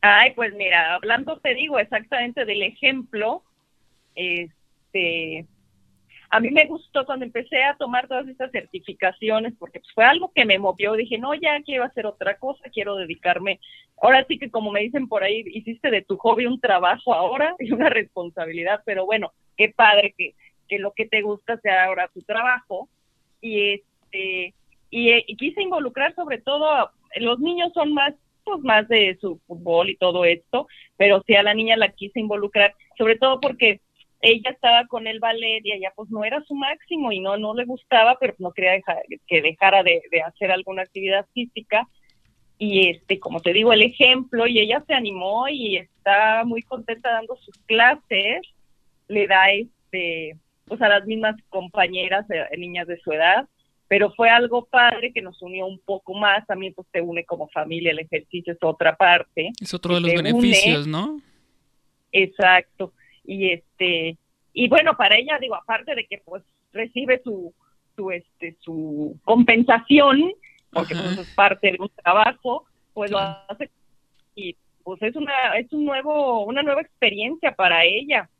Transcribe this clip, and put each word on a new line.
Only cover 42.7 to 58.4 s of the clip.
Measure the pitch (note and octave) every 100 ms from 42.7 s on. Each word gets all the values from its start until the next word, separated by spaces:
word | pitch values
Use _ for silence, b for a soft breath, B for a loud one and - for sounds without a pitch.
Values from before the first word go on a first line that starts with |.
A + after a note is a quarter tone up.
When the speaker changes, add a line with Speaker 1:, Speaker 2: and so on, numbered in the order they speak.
| G3 F#3
Speaker 1:
este, | E3 _ F#3+
como | - E3+
te | E3+
digo, | F#3 A3
el | A3+
ejemplo, | A3+ - B3+ B3+ B3+ A#3+ A#3
y | A#3+
ella | G#3 B3+ D4
se |
animó | C#4+ A3 F#3+ F#3 G#3+ C4
y | D4 A3+ F#3
está | F3+ _ - G3+ A3 A3 A#3
muy | A#3
contenta | A#3 B3+ A#3 A3+ B3
dando | A#3 A3+ B3
sus | _ - _
clases, | A3 A#3+ D4 _ G3 G3 C#4+ F4+ _ _ _ _ _ _
le | G#3 G3
da, | F#3+ F#3+
este, | G3+ A#3 _ _ F#3+ F3 E3 D#3+ D#3 _ _ _
pues, | A#3
a | A3+
las | G3+ G3
mismas | A3 A3 A3 _
compañeras, | F#3+ F#3 G#3+ F3+ F#3 F3 F#3+ G#3+
eh, | E3+ D3 D#3
niñas | F3 F3 E3+
de | E3+
su | -
edad, | D#3 E3 G3+ C#4+ _ _ _ _
pero | G3 G3+
fue | - A#3
algo | A#3 A#3+ A#3+ A#3+
padre | B3+ A#3+ A#3 A#3+
que | A#3+
nos | F#3 F3+
unió | F3+ F#3 F#3+
un | F#3+
poco | - G3 -
más, | F#3+ G#3 G3+ G#3+
también, | F#3+ F#3+ F#3
pues, | F#3
te | F3
une | E3+ E3+ E3+
como | E3+ D3+
familia, | - D3+ E3 E3+
el | D#3
ejercicio | D#3+ D#3+ - F3+